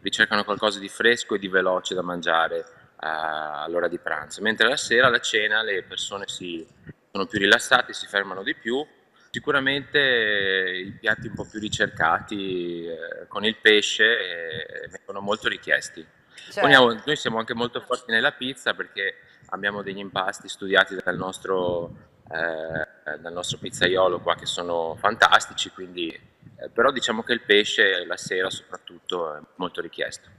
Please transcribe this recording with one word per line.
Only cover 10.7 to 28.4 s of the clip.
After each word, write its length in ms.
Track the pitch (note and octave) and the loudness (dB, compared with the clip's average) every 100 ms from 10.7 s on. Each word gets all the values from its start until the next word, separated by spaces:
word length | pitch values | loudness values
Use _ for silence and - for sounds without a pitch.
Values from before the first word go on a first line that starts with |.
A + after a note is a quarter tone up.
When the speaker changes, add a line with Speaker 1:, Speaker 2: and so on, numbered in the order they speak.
| F2+ | -4
Speaker 1:
i 120 | F#2+ | -8
piatti 360 | G#2 A2 A2 A#2+ | -4 -2 -2 -6
un 80 | |
po' 120 | G2+ G2 | -10 -10
più 120 | A2 | -8
ricercati, 1300 | G#2 - G#2 - D#2+ F#2+ - G#2 G2 F#2 F2 E2+ E2+ | -6 0 -2 2 2 2 -2 -6 -4 -4 -4 -8 -8
eh, 400 | D#2+ E2+ - F2+ | -10 -10 -12 -10
con 180 | G#2 | -2
il 100 | G#2+ A2 | -2 4
pesce, 460 | A2 G#2 - - | 6 6 4 4
eh, 840 | A2 A#2 F#2 E2+ E2 D#2+ - - D#2 | 4 4 -2 -8 -8 -10 -10 -14 -14
vengono 320 | - - G2 | -16 -14 -8
molto 260 | G2+ G#2+ A#2+ | -4 -2 -2
richiesti. 580 | G2 - C#2+ - E2+ D#2+ _ _ | -4 -2 -2 -2 -16 -20 _ _
Speaker 2:
Certo. 260 | - - - | -20 -12 2
Speaker 1:
Poi 120 | D#3+ | 8
andiamo, 260 | C3+ B2 A2+ | 8 8 4
noi 100 | C#3 | -4
siamo 220 | D3+ B2 A2+ | -2 -2 -4
anche 160 | A2 | -4
molto 260 | A#2 A#2+ B2+ | -4 -4 -4
forti 320 | - B2 - | -6 -6 0
nella 200 | A2+ C#3 | 2 2
pizza 420 | - B2+ C3+ A#2 | -2 -10 -4 -4
perché 440 | G2 F2+ G2+ G2 - _ _ - | -4 -8 -4 -6 -6 _ _ -12
abbiamo 340 | F#2 G2+ G2+ | -4 -4 -4
degli 160 | G2 F#2+ | -8 -10
impasti 500 | G2 G2 F#2+ - G2 | -6 -4 -4 -6 -14
studiati 460 | - F#2+ F#2+ F#2+ | -10 4 4 4
dal 200 | F#2 F2+ | 0 -4
nostro, 760 | F2 F#2 - F#2 F#2+ F2 F2 E2+ - - _ - | -4 -6 -6 -4 -2 0 -2 -6 -14 -20 _ -10
eh, 880 | D#2+ E2 D#2+ D#2+ D#2+ D#2 _ - D#2 | -4 -4 -4 -6 -6 -6 _ -10 -10
dal 140 | E2+ | -8
nostro 280 | E2+ F2 - | -8 -8 -8
pizzaiolo 600 | F#2+ - F2+ F#2 F#2 F2 | -10 0 2 4 4 2
qua 160 | F2 | -2
che 100 | E2 | -2
sono 520 | D#2+ - F2 E2+ E2 D#2+ | -2 -6 -4 -2 -4 0
fantastici, 720 | G2+ A2+ G#2 G#2 - - F#2+ | -2 4 6 6 2 -8 -8
quindi, 380 | - F2+ F2+ E2 | -10 -12 -8 -8
eh, 600 | - _ _ - - C#2 | -8 _ _ -20 -16 -6
però 220 | - B2+ | 2 2
diciamo 320 | B2+ A#2+ A2 | 2 -2 -4
che 100 | A#2 | -2
il 80 | A#2 | -4
pesce 640 | - G#2 G#2 - G2+ F2+ | 4 4 6 4 4 2
la 120 | F2 F2+ | -4 -8
sera 320 | - F#2 | -4 -2